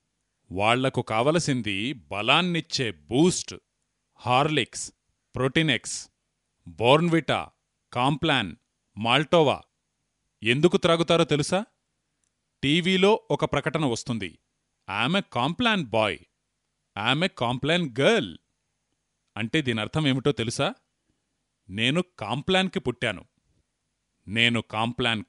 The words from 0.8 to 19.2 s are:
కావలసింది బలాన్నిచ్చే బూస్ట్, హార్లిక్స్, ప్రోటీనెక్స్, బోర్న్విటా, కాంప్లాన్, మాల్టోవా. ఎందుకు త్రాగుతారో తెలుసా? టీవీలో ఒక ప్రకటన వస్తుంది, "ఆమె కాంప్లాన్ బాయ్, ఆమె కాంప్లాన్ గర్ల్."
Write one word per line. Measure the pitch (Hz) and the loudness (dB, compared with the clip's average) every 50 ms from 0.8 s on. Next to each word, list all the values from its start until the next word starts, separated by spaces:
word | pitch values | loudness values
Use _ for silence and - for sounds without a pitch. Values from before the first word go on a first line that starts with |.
| 131 135 - 127 117 | 2 0 -2 -2 -4
కావలసింది | - 110 110 120 143 160 175 - - 139 127 110 104 101 95 104 127 156 | -2 0 0 2 2 2 2 0 -2 -2 -2 -2 -4 -4 -4 -4 -6 -8
బలాన్నిచ్చే | 120 - - 98 98 104 117 139 160 180 180 170 160 - - - - 131 113 | -10 -12 -10 -8 -4 0 2 2 2 2 0 -2 -4 -6 -6 -6 -4 -4 -6
బూస్ట్, | 95 - _ - 110 131 160 185 - - - - 101 - - _ _ _ _ _ _ _ _ _ _ | -6 -10 _ -2 2 2 4 4 2 0 -4 -10 -14 -16 -18 _ _ _ _ _ _ _ _ _ _
హార్లిక్స్, | _ - 113 127 127 147 156 156 143 110 - - - - - - _ _ _ _ _ _ _ - | _ -2 0 2 2 2 2 0 -2 -4 -4 -6 -12 -14 -14 -16 _ _ _ _ _ _ _ -6
ప్రోటీనెక్స్, | 117 127 135 - 165 160 156 127 107 - - - - - - _ _ _ _ _ _ _ _ _ _ _ - | -4 -4 -2 0 0 0 0 0 -2 -4 -8 -12 -12 -12 -16 _ _ _ _ _ _ _ _ _ _ _ -18
బోర్న్విటా, | 82 78 107 120 135 156 170 175 160 165 143 - 123 101 78 73 - _ _ _ _ _ _ _ - | -6 0 4 6 6 6 6 4 2 2 0 0 -2 -4 -4 -8 -14 _ _ _ _ _ _ _ -4
కాంప్లాన్, | 123 123 135 156 - - 160 147 127 110 87 - - _ _ _ _ _ _ _ 101 | 0 0 0 0 0 0 0 0 0 0 -2 -8 -14 _ _ _ _ _ _ _ -4
మాల్టోవా. | 110 113 123 139 156 - - 170 156 131 107 82 - _ _ _ _ _ _ _ _ _ _ _ _ _ _ _ - | 0 2 2 2 2 4 4 4 4 4 2 0 -4 _ _ _ _ _ _ _ _ _ _ _ _ _ _ _ 0
ఎందుకు | 113 120 143 156 175 - | 0 2 4 4 2 2
త్రాగుతారో | 190 - 170 165 165 165 - 170 165 165 | 2 2 2 2 2 2 2 2 2 2
తెలుసా? | - 151 147 143 - - 190 226 - _ _ _ _ _ _ _ _ _ _ _ _ _ _ _ _ _ _ - | 2 0 -2 0 -2 -2 -4 -4 -6 _ _ _ _ _ _ _ _ _ _ _ _ _ _ _ _ _ _ -2
టీవీలో | 135 147 175 165 180 190 185 185 196 220 - - - | 0 2 2 2 2 2 4 4 4 4 2 0 -2
ఒక | 147 143 160 | -2 -2 -2
ప్రకటన | 151 - 143 - - - 160 156 | -2 -2 -2 -2 -2 -2 -2 0
వస్తుంది, | 135 117 110 - - 120 110 98 85 76 _ _ _ _ _ _ _ _ _ _ - | -2 -2 -2 -4 -6 -6 -6 -6 -8 -12 _ _ _ _ _ _ _ _ _ _ -8
"ఆమె | 95 104 113 135 175 202 - - - | -4 -2 -2 0 0 -2 -4 -4 -4
కాంప్లాన్ | 120 120 147 170 - 247 233 220 196 156 | -2 -2 -2 -2 -2 0 0 0 -2 -2
బాయ్, | 113 107 110 110 104 87 - - _ _ _ _ _ _ _ _ _ _ _ _ _ _ 101 | -2 0 0 0 0 -2 -6 -10 _ _ _ _ _ _ _ _ _ _ _ _ _ _ -4
ఆమె | 104 117 135 151 175 196 | -2 0 0 0 -2 -4
కాంప్లాన్ | - - 123 117 127 131 - 143 165 180 175 139 113 120 | -4 -4 -4 -2 -2 -2 -2 -2 0 0 -2 -4 -2 0
గర్ల్." | 139 185 233 220 143 92 78 - _ _ _ _ _ _ _ _ _ _ _ _ _ _ _ _ | 2 2 2 2 -2 -4 -10 -14 _ _ _ _ _ _ _ _ _ _ _ _ _ _ _ _